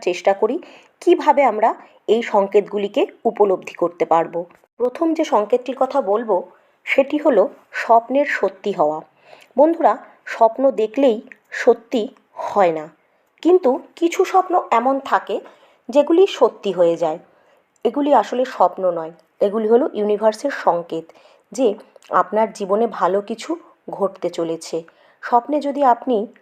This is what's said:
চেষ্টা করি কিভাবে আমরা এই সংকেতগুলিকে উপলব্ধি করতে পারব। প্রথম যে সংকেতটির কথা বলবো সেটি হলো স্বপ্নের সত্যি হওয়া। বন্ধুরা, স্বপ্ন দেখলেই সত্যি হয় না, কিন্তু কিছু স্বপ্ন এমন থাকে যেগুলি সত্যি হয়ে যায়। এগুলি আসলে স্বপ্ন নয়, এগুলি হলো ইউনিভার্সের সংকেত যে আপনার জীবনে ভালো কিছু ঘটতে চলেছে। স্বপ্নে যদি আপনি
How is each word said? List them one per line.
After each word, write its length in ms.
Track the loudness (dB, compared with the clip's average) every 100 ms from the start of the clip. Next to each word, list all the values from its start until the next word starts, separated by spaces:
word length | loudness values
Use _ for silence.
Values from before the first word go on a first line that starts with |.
| -2
চেষ্টা 260 | -2 0
করি 220 | 0 0 -2 -10 -20 _ _
কিভাবে 400 | 2 2 2 2 2
আমরা 180 | 2 0 0 -10 _ -2
এই 140 | -2
সংকেতগুলিকে 760 | 0 0 2 0 0 -2 -4 -2 -2 -2 -4
উপলব্ধি 460 | 2 2 0 -6 -4
করতে 240 | -4 -2 0
পারব। 400 | 0 0 -6 -10 _ _ -6
প্রথম 340 | -6 -2 -2 -2
যে 60 | 0
সংকেতটির 440 | 0 0 -2 -2 -4
কথা 160 | -2 -2
বলবো 340 | -2 -2 0 -2 -4 _ _ _ -2
সেটি 320 | 0 0 0
হলো 260 | 2 2 2 -2 _
স্বপ্নের 560 | -8 2 2 2 0 0 -2
সত্যি 340 | -4 -4 -6 0
হওয়া। 200 | 0 -2 -10 _ _ -20 _ 2
বন্ধুরা, 340 | 2 4 0 0 -6 _ -14
স্বপ্ন 460 | 2 2 2 0
দেখলেই 460 | 0 -2 2 2 2 -4 -20 _
সত্যি 520 | 0 2 2 0 -4 -4 -10 _ -14 -4
হয় 220 | 0 2 0
না, 60 | -8 -18 _ _ _ _
কিন্তু 260 | 2 2 2 -2 -6 -6
কিছু 220 | -4 -2 0
স্বপ্ন 220 | 0 0 -2 0
এমন 240 | 0 0 -2
থাকে 360 | -2 -4 -2 -8 -10 _ _ _ -2
যেগুলি 340 | 0 4 4 2 4
সত্যি 320 | 0 0 -4
হয়ে 240 | 0 2 2
যায়। 160 | -2 -4 -12 _ _ _ _ _ -4
এগুলি 260 | -2 2 2
আসলে 220 | 2 -2 -4
স্বপ্ন 380 | 0 0 2 -4 -2
নয়, 160 | -6 -12 _ _ -2
এগুলি 220 | 0 2
হলো 120 | 2 2
ইউনিভার্সের 600 | -2 -2 0 0 0 -4 -2
সংকেত 420 | 0 0 -2 -8 -10 _ _ _ _
যে 160 | -2 0 -2 -10 _ -2 0
আপনার 260 | 0 0 -2 -4
জীবনে 280 | -4 -2 -2
ভালো 320 | -2 -2 0
কিছু 300 | -4 -10 -10 -10 -12 _ -16
ঘটতে 380 | -6 -6 -4 -8
চলেছে। 480 | -6 -6 -6 -8 -10 -10 _ _ _ -2
স্বপ্নে 300 | -2 0 -2 -2
যদি 140 | 0
আপনি 340 | 2 2 0 -2 -4 _